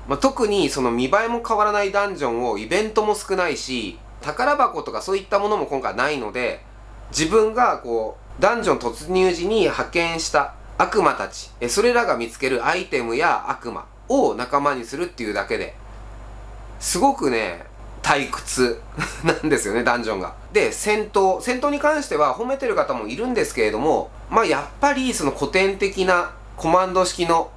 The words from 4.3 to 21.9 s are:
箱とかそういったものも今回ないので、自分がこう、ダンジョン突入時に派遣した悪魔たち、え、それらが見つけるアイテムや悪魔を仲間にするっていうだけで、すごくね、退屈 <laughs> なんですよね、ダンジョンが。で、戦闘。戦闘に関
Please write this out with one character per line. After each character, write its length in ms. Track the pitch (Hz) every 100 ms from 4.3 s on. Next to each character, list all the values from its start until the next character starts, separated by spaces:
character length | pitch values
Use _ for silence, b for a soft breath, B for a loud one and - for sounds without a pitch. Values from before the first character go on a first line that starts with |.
| 151 269 277
箱 280 | 240 160
と 80 | -
か 100 | -
そ 120 | 185
う 40 | 190
い 40 |
っ 40 | -
た 140 | 202
も 100 | 202
の 80 | 202
も 80 | 139
今 160 | 139
回 140 | 113 98
な 160 | 139
い 80 | 143
の 120 | 107
で、 320 | 123 117 - - - - - -
自 160 | - 160
分 300 | 220 214 226
が 240 | 233 151
こ 380 | 123 113 110 - - -
う、 20 |
ダ 120 | 196
ン 80 | 233
ジ 80 | 185
ョ 60 | 127
ン 20 |
突 340 | 120 - 151
入 220 | 185 185
時 140 | 170 185
に 140 | 226
派 240 | 160 - -
遣 340 | 170 170 165
し 100 | -
た 240 | 151 135 - - -
悪 240 | 180 220
魔 120 | 151
た 140 | 123 98
ち、 220 | - - -
え、 80 | 120
そ 120 | 196
れ 100 | 240
ら 140 | 240 208
が 120 | 120
見 120 | 117
つ 80 | -
け 120 | 131
る 140 | 123 135
ア 100 | 180
イ 100 | 185
テ 160 | 135
ム 140 | 117 123
や 300 | 165 120 -
悪 220 | - 120
魔 140 | 98 - - -
を 260 | 269 131 107
仲 240 | 123 143
間 160 | 143 131
に 100 | 113
す 100 | 139
る 100 | 175
っ 20 |
て 160 | -
い 80 | 107
う 20 |
だ 120 | 101 98
け 120 | 110
で、 180 | 85 - - - - - - - - - - -
す 200 | - 180
ご 160 | 220 -
く 160 | 143
ね、 340 | 113 101 85 - - - -
退 260 | - 143 135
屈 520 | - - 127 120 113 - -
<laughs> 240 | - - 165
な 80 |
ん 160 | 160 156
で 80 | 143
す 100 | 101
よ 60 |
ね、 100 | 117
ダ 140 | 123 120
ン 60 |
ジ 60 | 110
ョ 40 | 98
ン 40 |
が。 160 | 85 - -
で、 200 | - 123
戦 380 | - 208 214 202
闘。 320 | 202 190 185
戦 180 | 247 254
闘 120 | 294
に 80 | 285
関 240 | 294